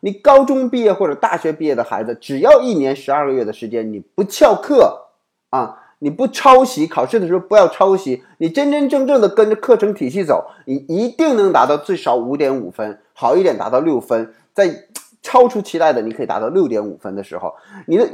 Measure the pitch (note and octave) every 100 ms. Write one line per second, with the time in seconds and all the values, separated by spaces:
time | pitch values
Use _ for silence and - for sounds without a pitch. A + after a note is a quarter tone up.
0 | G3+ G3 D4 C#4 C4+ C4 B3+ B3 A3 F#3
1 | F3+ C#3+ - E3+ E3 D#3 D3+ B2 A2+ G2+
2 | A2 A#2 - C#3 A3 C#4+ B3+ F3+ C3+ C#3
3 | - C#3+ C#3+ C3 G#2+ G#2+ A2 A#2 A2 G#2
4 | - - G3 - C#4+ G3+ - C#4 - -
5 | - _ _ _ _ C3 A2+ - _ _
6 | D3 D#3 C4 - C#4 C4 C4 - D#3 -
7 | C3 A3+ F3 F3+ F3+ G#3 F3 - F#3+ F#3+
8 | E3 B2 - _ E3 G#3+ C#4+ D4 C#4+ C#4+
9 | C4 C#4 G3+ A3+ G#3+ G#3+ - A#3 G#3 G3+
10 | C3 F3 D#3+ G2 - - - C#3 C#3 E3+
11 | A#3+ A#3 D#4+ A#3+ G3 C#3+ B2 D3 - F3+
12 | D3+ B2 A#2 C#3+ C#3 C3+ F#2 - G#2+ G2+
13 | _ _ B2 E3 F#3 A2+ G#2 B2+ D#3+ C3
14 | - A2+ A2+ _ _ - F#3+ - _ -
15 | - _ - B3+ B3 A#3 G3 E3 D#3+ B2
16 | A2 A2 B2 F#2+ A2+ F3+ D#3 A2 G#2 D2+
17 | G2+ G2 G2 F2+ F2+ - _ G3 E3 E3+
18 | -